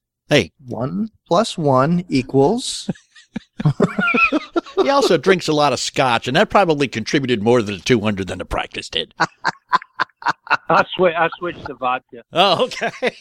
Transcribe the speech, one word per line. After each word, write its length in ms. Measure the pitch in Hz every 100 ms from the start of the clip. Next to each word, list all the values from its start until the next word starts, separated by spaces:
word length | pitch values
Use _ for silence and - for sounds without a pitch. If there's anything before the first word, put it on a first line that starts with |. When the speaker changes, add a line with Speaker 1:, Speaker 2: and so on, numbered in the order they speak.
| _ _ -
Speaker 1:
Hey. 220 | 214 - _
Speaker 2:
One 460 | 123 110 135 190 220 _
plus 320 | - 170 226 -
one 480 | 143 127 151 175 180
equals? 840 | 139 120 135 143 240 - - - - _ - - - _ -
<laughs> 80 | 147 - - - 1017 - 1077 311 - 339 - -
Speaker 1:
He 60 | 269
also 260 | 277 - 160
drinks 300 | - 185 -
a 60 |
lot 200 | 147 143
of 60 | 117
scotch, 480 | - - 131 117 127
and 80 | 151
that 140 | 214
probably 360 | 214 180 143 135
contributed 540 | 113 107 156 127 113
more 200 | 113 123
than 120 | 101
a 40 | 95
two 220 | - 117
hundred 260 | 107 95 87
than 100 | 90
the 80 |
practice 420 | - - - - -
did. 260 | - -
<laughs> 40 | - 160 _ - - - - - - - - - - - 156 -
Speaker 3:
I 140 | 180 - -
swi-, 160 | 180
I 120 | 165 165 -
switched 260 | 175 -
to 80 | -
vodka. 480 | 123 127 131 _ 120 -
Speaker 1:
Oh, 320 | 160 196 165
okay. 500 | 240 - 226 - 254 -